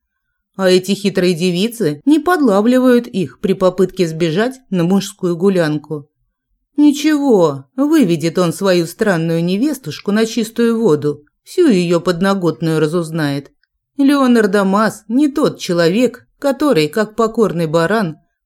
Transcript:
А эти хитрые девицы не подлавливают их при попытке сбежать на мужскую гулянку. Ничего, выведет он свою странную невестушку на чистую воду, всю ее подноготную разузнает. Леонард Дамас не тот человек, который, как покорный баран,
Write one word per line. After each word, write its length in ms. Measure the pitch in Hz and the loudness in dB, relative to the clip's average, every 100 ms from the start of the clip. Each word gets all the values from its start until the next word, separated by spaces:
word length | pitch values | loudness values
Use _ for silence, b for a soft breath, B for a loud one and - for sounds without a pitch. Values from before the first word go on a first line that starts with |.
| _ _ _ _ _ - | _ _ _ _ _ -2
А 140 | 190 | 2
эти 220 | 185 185 | 2 2
хитрые 420 | 196 202 190 180 | -2 -2 0 0
девицы 680 | 170 180 175 220 226 170 147 - | 0 -2 0 -4 -2 -4 -2 2
не 140 | 311 | 2
подлавливают 880 | 302 359 269 196 220 254 254 240 240 | 2 2 2 2 2 2 4 2 0
их 340 | 190 151 - | -4 -6 -4
при 120 | 190 | -4
попытке 540 | 190 185 180 185 - 170 | 0 0 2 -2 0 -4
сбежать 480 | 160 170 160 233 262 _ | -2 -2 0 -2 -6 _
на 160 | 185 170 | -2 0
мужскую 500 | 196 196 - 180 170 | 0 -2 -6 -6 0
гулянку. 760 | 196 185 156 151 151 151 147 _ _ _ _ _ _ - | 0 2 0 -4 -6 -12 -12 _ _ _ _ _ _ 2
Ничего, 880 | 294 285 302 302 277 208 160 139 - - | 2 2 0 0 2 4 2 0 -8 -4
выведет 640 | 285 320 202 170 165 170 | 0 2 2 0 -2 0
он 160 | 175 | -2
свою 320 | 160 196 180 165 | 0 0 0 -2
странную 580 | - 220 170 165 165 | -4 -2 0 -2 -2
невестушку 680 | 175 190 285 294 - - - | -2 -2 -2 -4 -8 -10 -2
на 140 | 208 220 | 0 0
чистую 540 | 240 220 - 233 226 | -2 -4 -2 0 2
воду, 440 | 226 151 147 147 _ _ | 2 2 0 -6 _ _
всю 240 | - - 339 | -8 0 2
ее 320 | 190 175 175 | 2 2 -2
подноготную 800 | 175 170 196 196 175 156 165 160 | -2 -4 -2 0 -2 -2 -2 0
разузнает. 720 | 151 175 160 165 147 139 - _ _ _ _ - | 0 -2 -4 -4 -4 -6 -10 _ _ _ _ -2
Леонард 540 | 277 285 262 240 208 | 0 2 4 2 2
Дамас 520 | 208 190 196 220 - - | 2 0 0 0 -4 -4
не 200 | 240 302 | -2 0
тот 300 | 302 254 - | 0 -2 -2
человек, 640 | - 170 170 196 254 - _ _ | -4 0 2 2 0 -2 _ _
который, 480 | 277 269 302 208 151 | -4 -2 0 2 0
как 280 | 220 214 - | -2 -4 -2
покорный 520 | 226 220 220 165 160 | -2 0 0 0 -2
баран, 500 | 165 165 214 185 151 _ _ | 0 0 0 -2 -6 _ _